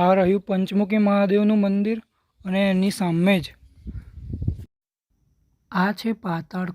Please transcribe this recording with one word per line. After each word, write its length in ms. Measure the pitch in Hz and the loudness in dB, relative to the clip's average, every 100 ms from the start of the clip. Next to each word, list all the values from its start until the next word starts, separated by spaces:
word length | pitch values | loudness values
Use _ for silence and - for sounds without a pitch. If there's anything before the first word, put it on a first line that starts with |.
આ 100 | 180 190 | 4 4
રહ્યું 260 | 180 196 190 | 4 2 0
પંચમુખી 540 | 190 190 196 196 214 202 | -2 0 0 0 2 2
મહાદેવનું 520 | 202 202 202 208 214 | 2 2 2 4 2
મંદિર 360 | 196 202 208 226 - _ _ _ 185 | 2 0 -2 -4 -8 _ _ _ -6
અને 160 | 190 196 | -2 0
એની 240 | 185 196 - | 2 0 0
સામે 360 | 180 165 180 190 | -2 2 2 2
જ 20 | 143 - - - - - - - - - - - - _ _ _ _ _ _ _ _ _ - | -2 -14 -20 -20 -14 -14 -16 -16 -12 -8 -6 -6 -10 _ _ _ _ _ _ _ _ _ -8
આ 180 | 185 190 208 | -2 -2 -2
છે 100 | 226 220 | -6 -6
પાતાળ 460 | 185 165 165 185 180 | -6 -8 -8 -8 -8